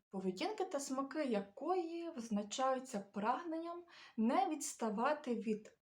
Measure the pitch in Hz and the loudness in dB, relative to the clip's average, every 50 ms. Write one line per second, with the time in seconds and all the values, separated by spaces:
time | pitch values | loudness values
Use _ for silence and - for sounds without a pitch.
0 | _ _ - 190 185 190 180 - 311 403 427 - 370 - - 277 277 - 262 262 | _ _ -6 0 0 0 0 2 0 0 0 0 -2 0 0 -2 -2 -2 -2 -2
1 | 269 269 - 311 294 247 220 202 196 - - - 277 330 370 370 339 330 339 339 | -2 -2 0 0 2 2 2 2 0 -2 -8 -6 0 2 2 2 0 -2 -4 -4
2 | 339 330 311 247 220 - 208 208 208 208 - - 262 262 262 254 262 - - 196 | -6 -6 -6 -8 -4 -2 -2 -2 -2 -2 0 2 2 2 2 2 -2 -4 -6 -6
3 | 196 - - 208 202 226 262 285 339 339 311 330 330 339 339 349 349 - - - | -6 -6 -6 -2 0 0 0 0 -2 -4 -4 -4 -4 -6 -8 -10 -12 -14 -20 -20
4 | - - - 233 220 233 285 359 392 370 311 285 - - - - 233 220 202 214 | -20 -8 0 2 4 6 6 6 4 4 2 -2 -4 -6 -4 -2 -2 0 0 2
5 | 240 285 302 294 - 254 233 202 196 226 214 214 - - - _ _ | 2 2 2 2 0 -2 -2 0 2 0 0 0 -2 -12 -20 _ _